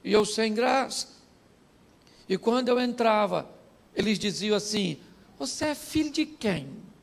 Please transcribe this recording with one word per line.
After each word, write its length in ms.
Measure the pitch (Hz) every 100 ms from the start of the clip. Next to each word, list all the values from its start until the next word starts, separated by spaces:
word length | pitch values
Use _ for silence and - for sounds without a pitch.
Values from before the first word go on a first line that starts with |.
E 100 | -
eu 120 | 208
sem 280 | 208 - 220
graça. 580 | 214 254 262 247 - - - - _ _ _ _ _ - _ - - -
E 80 | 185
quando 340 | 233 240 247
eu 100 | 247
entrava, 680 | 247 240 226 214 202 175 - - - - -
eles 240 | - 214 190
diziam 380 | 208 151 208 208
assim: 420 | - 208 185 143 - - - -
"Você 280 | 277 - 311
é 80 | 294
filho 340 | - 311 302
de 160 | 285 302
quem? 420 | - 214 165 139 - - -